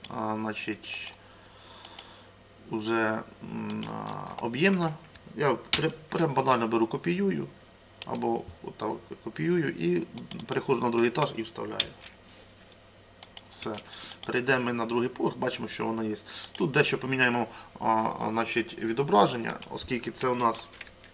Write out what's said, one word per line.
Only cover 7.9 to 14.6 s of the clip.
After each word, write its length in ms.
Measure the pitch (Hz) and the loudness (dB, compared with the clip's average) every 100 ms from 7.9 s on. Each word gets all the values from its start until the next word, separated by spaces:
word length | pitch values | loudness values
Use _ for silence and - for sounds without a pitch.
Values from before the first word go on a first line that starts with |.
| - - | -12 -6
або 360 | 117 117 117 - - | -2 0 0 -4 -12
отак 280 | - - 107 117 - - | -12 -6 -4 -4 -8 -12
копіюю 460 | 113 - 160 180 147 | -10 -2 2 2 2
і 360 | - 170 175 - - - - - | 0 2 2 0 -8 -10 -10 -4
переходжу 340 | 131 - 120 | -2 2 2
на 100 | 120 | 4
другий 180 | 117 117 | 4 4
етаж 240 | 147 143 - | 4 0 -2
і 60 | |
вставляю. 480 | 110 - 110 107 - - - - - - - - - - - - - - - - - - | -8 -6 -6 -2 -4 -4 -20 -20 -20 -20 -20 -20 -20 -20 -20 -20 -20 -20 -18 -18 -16 -10
Все. 220 | 113 104 - - - - - | -6 -6 -10 -14 -14 -12 -2
Перейдемо 380 | 123 127 127 | 0 4 4